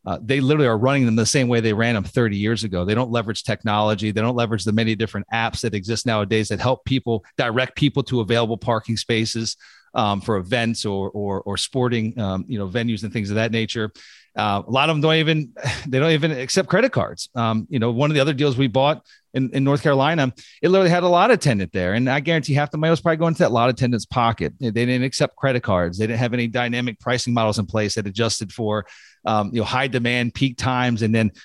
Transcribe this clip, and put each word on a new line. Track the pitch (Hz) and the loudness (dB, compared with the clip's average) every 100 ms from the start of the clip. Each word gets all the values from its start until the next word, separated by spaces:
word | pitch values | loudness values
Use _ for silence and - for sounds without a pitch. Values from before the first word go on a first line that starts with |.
| - | -8
uh, | 85 | -6
they | 113 139 | -2 0
literally | 131 151 131 | 2 4 2
are | 110 | 2
running | 127 139 120 | 2 2 2
them | 113 | 2
the | 107 | 2
same | 147 123 | 2 2
way | 117 | 2
they | 113 | 2
ran | 107 117 113 | 0 0 0
them | |
thirty | - - 117 101 | -2 0 0 0
years | 104 113 | -2 -2
ago. | 107 90 90 | -2 -2 0
They | 110 | 0
don't | 123 | 0
leverage | 117 107 104 | -2 -4 -6
technology. | - 107 110 104 107 107 107 | -6 -4 0 0 2 0 -2
They | 101 | 0
don't | 113 123 | 0 0
leverage | 117 110 104 | 0 -2 0
the | |
many | 107 110 107 | 0 0 0
different | 110 104 98 | -2 -6 -4
apps | 113 113 - | -2 -2 -2
that | 117 | -4
exist | 101 92 113 123 | -4 -4 -4 0
nowadays | 110 101 110 107 | 0 2 0 0
that | 101 | 0
help | 123 131 - | 0 -2 -2
people, | 131 120 113 - - | -2 -2 -4 -4 -4
direct | 123 117 127 - | -2 0 -2 0
people | 147 139 | 0 0
to | 127 123 | -2 -2
available | 101 117 113 113 | 0 0 0 -2
parking | - 113 - 110 | -2 -2 -2 -4
spaces, | - 113 113 117 113 - - - _ | 0 0 0 -4 -6 -8 -14 -20 _
um, | - 104 101 | -2 0 0
for | 104 104 | -2 -2
events | 90 120 113 113 107 | -2 -2 0 -2 -4
or, | 98 98 | -4 -4
or, | 104 101 95 | -6 -6 -6
or | - 98 | -6 -6
sporting, | - 135 123 120 110 120 | -4 -2 0 0 -2 -4
um, | 101 95 - | -4 -4 -4
you | 113 | -6
know, | 98 | -4
venues | 117 117 110 | -2 -2 -4
and | 110 | -4
things | 117 101 | -6 -4
of | 104 | -2
that | 113 | 0
nature. | 113 110 120 110 - - - _ - | -2 -2 -4 -8 -8 -20 -20 _ -4
Uh, | 104 101 101 | -2 -2 0
a | |
lot | 123 147 | 0 2
of | 156 | 2
them | |
don't | 156 160 | 2 2
even, | 156 156 147 - 131 | 2 0 -2 -6 -6
<laughs> | - - | -6 -2
they | 131 | 0
don't | 160 | 2
even | 156 160 | 2 0
accept | 139 135 - 185 | -2 -2 -2 2
credit | 185 254 | 2 2
cards. | - - - - 123 | 0 -2 -4 -8 -2
Um, | 113 110 - | 0 0 -2
you | 143 | -2
know, | 117 | 0
one | 117 147 | 2 2
of | 151 | 2
the | |
other | 139 | 2
deals | 135 147 123 | 2 0 2
we | 135 | 0
bought | 107 139 156 - _ _ | 2 2 0 -6 _ _
in, | 131 131 | -4 -2
in | 135 | 0
North | 135 143 | 2 2
Carolina, | 160 139 139 165 131 - - - | 2 2 2 2 0 -4 -14 -2
it | 170 | 2
literally | 190 185 | 4 4
had | 175 | 4
a | 180 | 4
lot | 175 214 | 6 6
attendant | 220 147 107 90 | 4 2 0 0
there. | 98 90 | -2 0
And | 107 127 | 0 0
I | 139 | 0
guarantee | 147 165 131 | 0 -2 0
half | 143 147 | 0 0
the | 156 | 0
money | 156 | 0
was | 165 | 2
probably | 170 160 | 2 0
going | 165 160 | 0 2
to | |
that | 156 | 2
lot | 117 120 | 4 2
attendant's | 120 123 120 - | 2 0 0 -2
pocket. | - 117 110 78 - | 0 2 2 -2 -4
They, | 117 | -4
they | 107 120 | 0 0
didn't | 127 131 | 0 -2
accept | - 147 - | 0 -2 0
credit | 139 123 | -2 0
cards. | 113 92 87 90 | 0 0 0 -2
They | 110 | -2
didn't | 113 | 0
have | 120 | 0
any | 120 117 | 0 -2
dynamic | 120 120 120 123 107 | -2 -2 -2 -4 -6
pricing | - 123 - | -4 -2 0
models | 117 110 104 | 0 2 0
in | 92 | -2
place | 110 104 113 | -2 -2 -2
that | 101 | -6
adjusted | 95 113 - 101 | -2 -2 -2 -6
for, | - 107 107 98 - - _ - | -6 -4 -4 -6 -14 -20 _ -2
um, | 110 101 | 0 0
you | 117 | -2
know, | 104 | -2
high | 127 135 | 0 0
demand | 123 120 123 120 | 0 0 0 -2
peak | - 135 120 | -2 -2 -2
times. | 131 127 123 117 | -2 0 0 0
And | 110 113 | 2 2
then, | 107 - | 2 -2